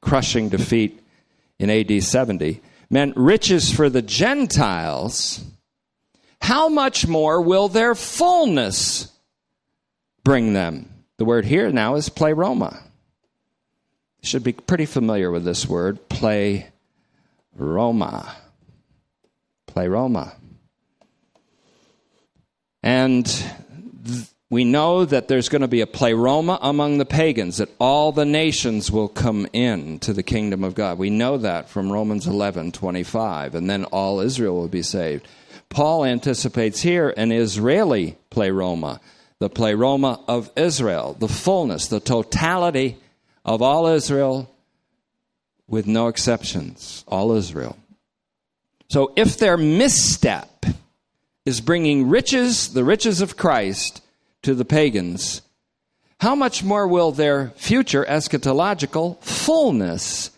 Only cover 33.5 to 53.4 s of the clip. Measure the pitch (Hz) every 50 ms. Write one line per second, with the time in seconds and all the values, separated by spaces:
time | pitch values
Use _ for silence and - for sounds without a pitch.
33.5 | 65 82 87 92 101 98 95 - - 98 98 98 98 98 98 123 131 127 117 98
34.5 | 90 87 85 85 95 90 82 - - 95 85 80 73 71 - - - - - -
35.5 | - - _ - - 139 147 151 165 165 143 131 123 117 - 143 123 - - 123
36.5 | - 123 113 110 101 - - 170 175 175 156 135 - 104 110 113 117 117 117 107
37.5 | 95 104 107 123 147 202 220 170 123 101 85 78 - - _ _ - 117 104 95
38.5 | 95 95 92 90 87 85 78 71 62 - - - _ _ _ _ _ - 101 95
39.5 | - - 113 110 104 107 120 135 139 139 139 135 117 - - - 120 120 107 -
40.5 | - 127 160 175 151 131 123 104 87 78 58 67 73 - 110 110 - - - 180
41.5 | 196 185 160 123 85 76 - - 110 104 - - 123 117 107 - - - 165 165
42.5 | 180 185 175 175 151 131 135 127 117 - _ _ _ _ _ _ _ _ - -
43.5 | 113 110 123 131 143 165 165 165 160 151 143 - 143 139 139 131 131 135 127 -
44.5 | _ _ _ _ _ _ _ _ _ _ _ _ _ _ _ _ _ _ _ _
45.5 | _ _ _ - 110 110 98 101 110 113 117 117 117 - - 123 117 - - -
46.5 | - 87 73 - - - - - - - - - 98 95 101 113 113 110 92 85
47.5 | 78 71 62 57 - - _ _ _ _ _ _ _ _ _ _ _ _ _ _
48.5 | _ _ _ _ _ _ _ - - 143 135 135 - 202 220 - - - 226 196
49.5 | 175 170 156 151 156 190 254 269 - - - - - - - 117 101 76 - -
50.5 | _ _ - - - - - _ _ _ _ _ _ _ _ _ _ _ - 139
51.5 | 123 110 113 139 170 175 160 151 147 139 131 127 170 247 269 - 269 254 247 247
52.5 | 233 - - - - 127 123 143 208 214 - 226 196 170 196 185 - -